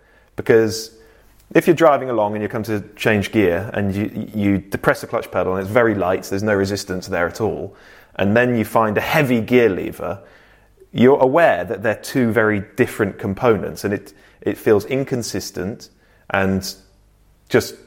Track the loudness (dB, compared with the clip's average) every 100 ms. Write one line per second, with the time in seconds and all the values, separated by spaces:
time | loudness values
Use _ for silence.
0 | _ _ _ -8 2 4 4 -2 -10 -18
1 | -20 _ _ _ -2 0 2 4 4 4
2 | 0 -2 -2 -2 -4 -6 -4 -6 -6 -4
3 | 0 0 0 2 2 2 -4 -4 -4 -4
4 | -4 -6 -8 -2 0 0 -2 -4 -2 -2
5 | -2 -6 -4 -4 -2 -2 0 2 2 2
6 | 0 -2 -4 -4 0 0 0 -2 -6 -8
7 | -6 -4 -2 -2 -4 -4 -10 -16 -20 -20
8 | _ -4 0 2 2 0 0 0 0 0
9 | 0 0 2 0 2 4 4 2 -6 -8
10 | -8 -10 -12 -20 _ _ _ _ _ 4
11 | 6 6 4 4 4 2 -2 -4 -2 -4
12 | -4 -2 0 2 2 0 -2 -2 -2 0
13 | -4 -4 -6 -2 2 2 0 -6 -4 -4
14 | -6 -20 _ _ -6 -4 2 2 2 -4
15 | -4 -6 -6 -8 -10 -8 -8 -10 -16 _
16 | _ _ -6 -2 0 -2 -4 -14 _ _
17 | _ _ _ _ 0 0 0 -8